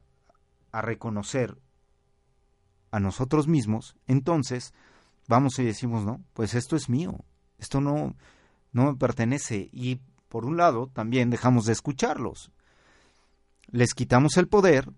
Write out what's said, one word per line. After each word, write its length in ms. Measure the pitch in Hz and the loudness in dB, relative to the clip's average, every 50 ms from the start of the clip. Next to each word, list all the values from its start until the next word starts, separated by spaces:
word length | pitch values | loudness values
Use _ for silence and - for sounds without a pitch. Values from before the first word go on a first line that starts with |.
| _ _ _ _ _ _ _ _ _ _ _ _ _ _ | _ _ _ _ _ _ _ _ _ _ _ _ _ _
a 120 | - 110 | -8 -8
reconocer 760 | 107 113 113 110 - 113 107 104 101 - - 135 120 101 101 - _ _ _ _ _ _ _ _ _ _ _ _ _ _ _ _ _ _ _ _ _ _ _ _ _ - | -6 -6 -6 -6 -6 -6 -6 -6 -6 -4 -4 -4 -4 -4 -6 -14 _ _ _ _ _ _ _ _ _ _ _ _ _ _ _ _ _ _ _ _ _ _ _ _ _ -6
a 100 | - 107 | -4 -2
nosotros 480 | 98 95 90 - 127 131 151 156 143 156 | -2 -2 -2 -2 -2 0 2 2 2 4
mismos, 480 | 170 143 107 104 107 113 - - _ _ _ | 2 2 2 0 -4 -4 -6 -12 _ _ _
entonces 680 | - 131 139 135 170 170 156 127 - 127 127 - - _ _ _ _ _ _ _ _ _ _ _ | 0 0 0 0 0 0 0 -2 -4 -6 -8 -8 -12 _ _ _ _ _ _ _ _ _ _ _
vamos 320 | - 117 127 143 135 - - | 2 2 4 4 2 0 0
y 60 | 123 | -2
decimos, 400 | 113 104 - 127 120 117 113 101 | -2 -2 -2 -4 -4 -2 -2 -2
"No, 180 | 104 120 - - _ - | -4 -6 -8 -12 _ -6
pues 200 | - 113 98 113 | -4 -4 -2 -2
esto 220 | 123 120 - 165 | -4 -2 -2 -4
es 120 | 147 - - | -4 -2 -2
mío, 360 | 120 139 175 185 - - - _ _ _ _ _ _ - | -2 -2 -2 -4 -10 -12 -14 _ _ _ _ _ _ -18
esto 220 | - - - 139 | -12 -4 -2 -2
no, 340 | 143 143 147 151 151 135 - - _ - _ _ _ _ _ _ _ _ | 0 0 -2 -2 -4 -6 -8 -12 _ -20 _ _ _ _ _ _ _ _
no 200 | - 120 131 147 | 0 2 2 2
me 40 | 139 | 2
pertenece". 760 | 131 139 120 123 - 117 117 139 143 - - 120 98 92 - | 0 -2 -2 0 0 0 -2 -2 -4 -4 -6 -6 -8 -8 -10
Y 300 | - 120 123 127 127 127 - _ _ _ _ _ | -12 -8 -6 -6 -6 -6 -10 _ _ _ _ _
por 160 | - 113 110 | -10 -8 -6
un 120 | 127 165 | -4 0
lado, 320 | 170 175 170 143 113 127 135 | 4 4 4 4 2 -4 -6
también 420 | 131 123 110 113 123 131 120 120 | -6 -6 -4 0 2 2 2 2
dejamos 340 | 123 - - 127 127 120 104 | 0 2 4 4 4 4 4
de 80 | 117 | 2
escucharlos. 800 | 110 - - 147 131 135 226 240 - - 117 95 - - - - _ _ _ _ _ _ _ _ _ _ _ _ _ _ _ _ _ _ _ _ _ _ _ - | 0 -2 -2 -6 -4 -2 -2 -2 -2 -4 -6 -10 -10 -12 -20 -20 _ _ _ _ _ _ _ _ _ _ _ _ _ _ _ _ _ _ _ _ _ _ _ -6
Les 260 | - 120 120 113 - | 0 2 2 2 2
quitamos 420 | - 123 - 127 123 143 151 - | -2 -2 4 4 4 4 4 4
el 100 | 180 175 | 2 2
poder 460 | - 220 208 190 185 151 131 135 - - | 4 4 6 6 6 6 4 2 -4 -14